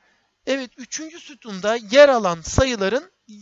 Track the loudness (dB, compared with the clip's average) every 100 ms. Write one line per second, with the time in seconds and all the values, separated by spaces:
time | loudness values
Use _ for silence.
0 | _ _ _ _ -4 -4 -6 -14 -14 -12
1 | -12 -18 -20 -18 -14 -6 -2 -2 2 6
2 | 8 6 0 -4 -6 -6 -4 -2 -2 -2
3 | -6 _ -20 -18